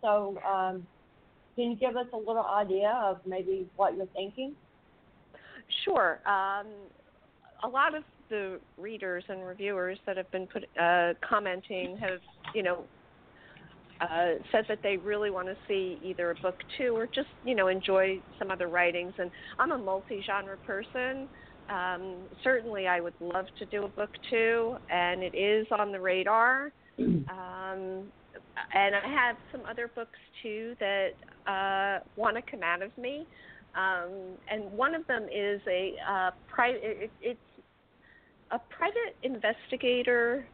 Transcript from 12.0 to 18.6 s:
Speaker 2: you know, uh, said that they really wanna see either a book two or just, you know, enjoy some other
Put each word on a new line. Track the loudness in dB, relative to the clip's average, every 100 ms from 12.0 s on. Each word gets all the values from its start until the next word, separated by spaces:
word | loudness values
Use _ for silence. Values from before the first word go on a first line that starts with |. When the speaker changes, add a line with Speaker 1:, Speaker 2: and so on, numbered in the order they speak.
| -6 -6 -10 -18 -6 -2
Speaker 2:
you |
know, | 0 0 -4 -18 -20 -20 -20 -20 -20 -20 -20 -20 -20 -4
uh, | -2 2 4 2 2
said | 2 2
that | -2
they | 0 0
really | 0 0 0
wanna | -2 -4 -8 -2
see | 0 0 -4
either | -8 -2 -2
a | 0
book | -2 -4 -10 -2
two | 0 0
or | 0
just, | -4 -6 -6 -2
you |
know, | 2 4
enjoy | 2 4 4 4 2 -8 -8
some | -6
other | -2